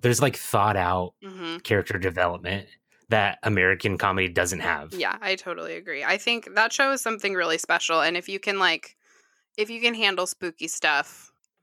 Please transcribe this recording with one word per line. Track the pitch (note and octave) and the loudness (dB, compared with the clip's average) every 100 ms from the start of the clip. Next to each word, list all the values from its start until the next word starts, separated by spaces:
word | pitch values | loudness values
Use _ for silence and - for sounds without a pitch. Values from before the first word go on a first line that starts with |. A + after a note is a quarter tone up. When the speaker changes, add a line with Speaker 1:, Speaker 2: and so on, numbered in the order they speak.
Speaker 1:
there's, | A#2+ A#2 | 2 4
like, | C3+ - | 2 0
thought | - G#2+ G#2 G2 | 0 2 4 2
out | F2+ F#2 F#2 - | 2 0 -2 -8
Speaker 2:
Mm-hmm. | G3 F#3 E3+ E3 | -16 -10 -8 -6
Speaker 1:
character | - G2+ F2 G2 | 0 0 0 -2
development | F#2 F2 F2 F2+ F2+ G2 - - _ _ - | -2 0 0 -2 -4 -6 -8 -20 _ _ 0
that | A2 G2+ - | 2 2 0
American | A2 G2+ F#2 F#2+ G#2 F2+ | 0 4 4 4 0 2
comedy | G2+ F#2+ F#2 | 2 2 0
doesn't | F2 F2 F2+ | 2 0 0
have. | E2+ D#2 D#2 | -2 -2 -4
Speaker 2:
Yeah, | F3+ G2+ - | -4 -4 -4
I | G3+ F#3+ | -4 -4
totally | F#3 E3+ E3 E3 | -6 -10 -10 -10
agree. | F3+ C#3+ | -10 -6
I | C#3+ G3 | -2 -2
think | A#3+ A#3 G3+ G3+ | -2 -4 -2 0
that | A3+ | 2
show | - C4+ | 2 0
is | C4+ | 0
something | A3+ G#3+ G3+ F#3 | -2 -2 -2 0
really | E3+ E3 | 0 0
special. | - E3+ - E3 | 0 0 2 2
And | D#3 F3 | 2 0
if | F3+ | -6
you | G3 | -8
can, | G#3 G3 | -4 0
like, | F#3 D#3+ - _ _ _ _ _ _ - | 0 0 -6 _ _ _ _ _ _ -6
if | G#3+ | -6
you | A#3 | 0
can | A#3+ | 0
handle | A3+ G#3 F#3 F3+ | 2 2 2 0
spooky | - F3+ - D#3+ | -4 -8 -6 -8
stuff, | - D#3+ C#3+ - - - _ _ _ | -2 0 2 -2 -10 -20 _ _ _